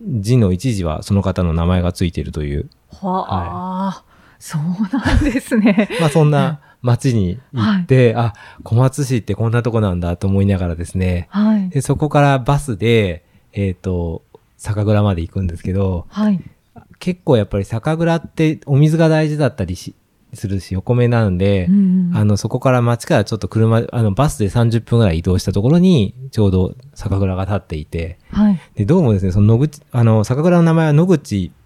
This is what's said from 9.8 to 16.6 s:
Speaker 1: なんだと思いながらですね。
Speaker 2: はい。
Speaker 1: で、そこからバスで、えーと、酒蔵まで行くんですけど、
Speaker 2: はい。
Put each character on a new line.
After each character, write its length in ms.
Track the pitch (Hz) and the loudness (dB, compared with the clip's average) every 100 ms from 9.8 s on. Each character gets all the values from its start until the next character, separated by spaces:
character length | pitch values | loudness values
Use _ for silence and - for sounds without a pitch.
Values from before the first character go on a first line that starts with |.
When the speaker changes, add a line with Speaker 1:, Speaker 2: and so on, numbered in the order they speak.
Speaker 1:
な 120 | 104 | 0
ん 60 | 90 | 0
だ 160 | 85 87 | -2 -2
と 120 | 98 | 0
思 140 | 98 | 2
い 40 | 98 | 2
な 120 | 95 | 0
が 100 | 90 | -2
ら 80 | 82 | -4
で 80 | 87 | -6
す 100 | 92 | -4
ね。 320 | 92 90 87 | -2 -2 -4
Speaker 2:
は 260 | 202 214 214 | -2 2 2
い。 120 | 190 | 0
Speaker 1:
で、 120 | 143 | -4
そ 160 | 127 139 | -2 -2
こ 100 | 151 | 0
か 140 | 147 | 2
ら 180 | 143 135 | 2 2
バ 200 | 120 143 | 0 -2
ス 180 | 139 98 | -2 -4
で、 480 | 110 117 98 85 _ _ _ | 0 2 2 -4 _ _ _
え 200 | - 98 | -4 -4
ー 20 | |
と、 480 | 90 95 90 85 82 _ - _ _ | -4 -4 -4 -4 -8 _ -20 _ _
酒 300 | - 104 104 | -8 -4 0
蔵 180 | 104 | 2
ま 120 | 104 87 | 2 0
で 60 | |
行 100 | 85 | -4
く 120 | 98 | -4
ん 40 | 92 | -6
で 100 | 82 | -6
す 60 | |
け 100 | - | -4
ど、 320 | 92 98 90 - | -2 -2 -4 -6
Speaker 2:
は 240 | 196 214 | -4 -2
い。 100 | 185 - _ | -2 -6 _